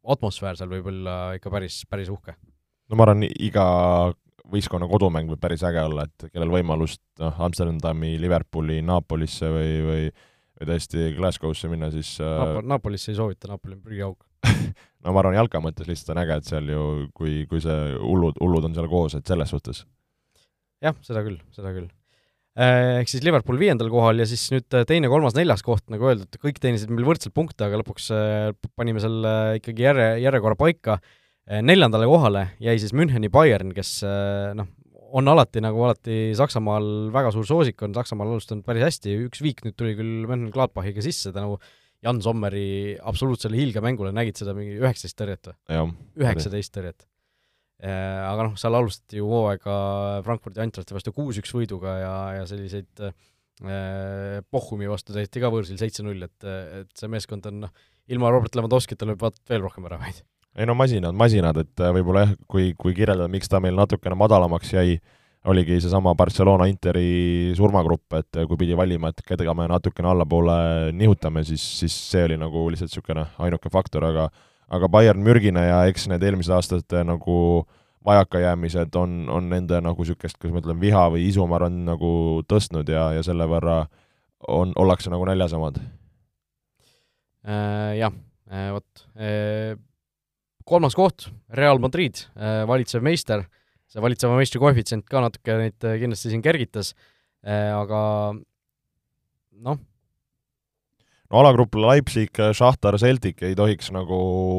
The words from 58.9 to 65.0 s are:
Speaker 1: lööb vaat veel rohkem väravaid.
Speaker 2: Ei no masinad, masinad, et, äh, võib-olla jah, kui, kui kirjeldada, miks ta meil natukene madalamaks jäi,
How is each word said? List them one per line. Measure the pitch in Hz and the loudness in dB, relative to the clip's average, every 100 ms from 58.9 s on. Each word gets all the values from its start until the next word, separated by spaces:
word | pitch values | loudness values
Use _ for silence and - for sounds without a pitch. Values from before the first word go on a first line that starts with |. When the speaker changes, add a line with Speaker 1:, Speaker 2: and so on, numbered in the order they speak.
| - 107 | -6 -6
Speaker 1:
lööb | 98 | -4
vaat | 113 - - | -4 -6 -4
veel | 113 | -4
rohkem | 92 - 87 | -4 -10 -14
väravaid. | 82 - 90 _ _ _ - | -12 -12 -14 _ _ _ -4
Speaker 2:
Ei | 113 | 0
no | 120 | 2
masinad, | 131 110 87 95 | 2 2 0 4
masinad, | 117 104 82 78 | 4 6 4 2
et, | 78 - | -2 -2
äh, | 87 90 | 2 2
võib-olla | 87 95 104 | 2 4 4
jah, | 98 - | 2 -2
kui, | 95 92 82 | 0 0 0
kui | 92 90 | -2 0
kirjeldada, | 107 92 87 | 2 2 0
miks | 95 - | -4 0
ta | 98 | 2
meil | 92 92 | 2 2
natukene | 101 101 92 92 | 2 0 -2 2
madalamaks | 104 101 87 85 - | 6 6 6 0 0
jäi, | 92 90 85 | 2 2 2